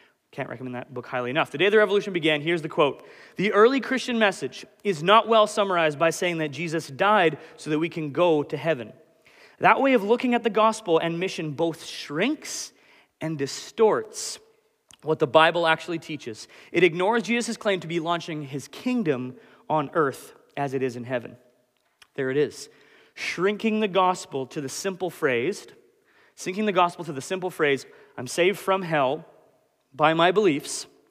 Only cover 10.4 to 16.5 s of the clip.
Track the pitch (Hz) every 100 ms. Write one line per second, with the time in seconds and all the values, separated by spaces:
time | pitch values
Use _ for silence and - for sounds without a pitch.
10.4 | 233 202 220 220 175 160 165 170 185 -
11.4 | 156 139 165 165 - - - 147 240 302
12.4 | - - - _ _ _ _ - 156 156
13.4 | 139 - - - 220 135 - - - -
14.4 | _ _ _ _ _ _ 143 156 147 156
15.4 | 160 170 165 160 - 165 - 147 120 107
16.4 | -